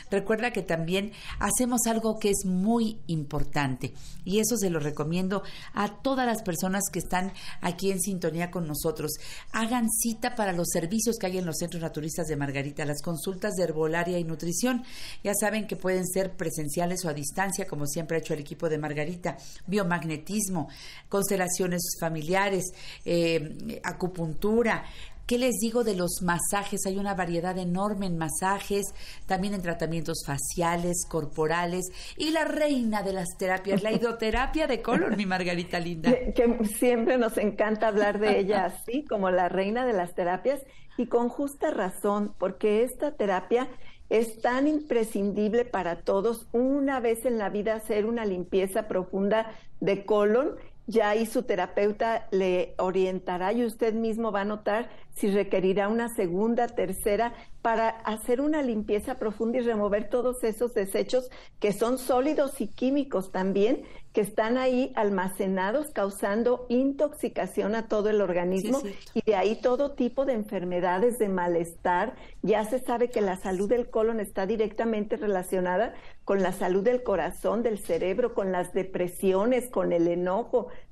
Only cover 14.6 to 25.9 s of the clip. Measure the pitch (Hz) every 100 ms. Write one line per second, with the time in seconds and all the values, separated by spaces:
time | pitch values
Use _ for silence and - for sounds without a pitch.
14.6 | 247 247 - - - - 202 208 208 214
15.6 | 214 185 185 185 180 190 190 - 165 160
16.6 | 147 175 175 180 170 147 143 - 196 180
17.6 | - 147 147 165 160 165 160 151 143 156
18.6 | 165 151 151 147 151 175 175 - - -
19.6 | - 208 175 170 160 151 - 214 190 180
20.6 | 139 - - - - 202 196 190 180 -
21.6 | 185 175 175 - 165 160 151 190 202 190
22.6 | - - - - - 170 165 160 151 -
23.6 | 220 - - 170 180 175 165 151 208 226
24.6 | 220 170 - - - - - 240 254 185
25.6 | 220 233 220